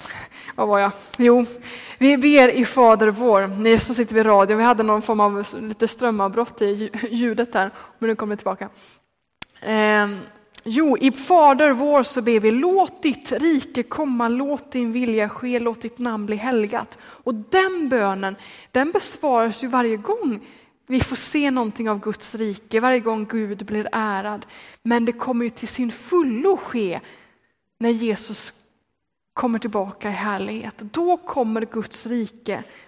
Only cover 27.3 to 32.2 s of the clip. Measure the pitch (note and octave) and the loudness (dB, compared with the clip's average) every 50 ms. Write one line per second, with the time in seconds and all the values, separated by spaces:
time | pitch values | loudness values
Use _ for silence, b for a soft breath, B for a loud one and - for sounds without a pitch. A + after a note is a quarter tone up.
27.3 | b b b b b b _ _ _ - A3+ A#3 A#3 A3 A#3+ A3+ G3+ - - - | b b b b b b _ _ _ -4 0 0 0 0 0 -2 -2 -4 -6 -12
28.3 | G#3 - - - - _ _ _ _ _ _ _ _ _ _ _ _ _ _ _ | -12 -10 -12 -12 -14 _ _ _ _ _ _ _ _ _ _ _ _ _ _ _
29.3 | - - C4 A#3+ A3+ A3 - A3 G#3 G#3 F#3+ G3 - - - G#3 G3 F#3+ G3+ G#3+ | -8 -4 -2 -2 -2 -2 -4 -4 -4 -4 -4 -4 -8 -10 -8 -8 -6 -6 -6 -6
30.3 | G3+ F#3+ G3 G#3 G#3+ A3+ A#3 G#3+ - - A3 G#3 - D#4+ E4+ F4+ F4+ F4 - - | -4 -6 -6 -8 -8 -10 -10 -12 -14 -14 -16 -8 -4 -2 0 0 0 0 -2 -8
31.3 | - C#4 A#3+ A3 A3 A3+ A3+ A3 - A3+ G3+ - - - - A3+ A#3+ A#3+ | -4 -4 -2 -2 -2 -4 -4 -6 -8 -8 -8 -8 -12 -12 -8 -6 -4 -4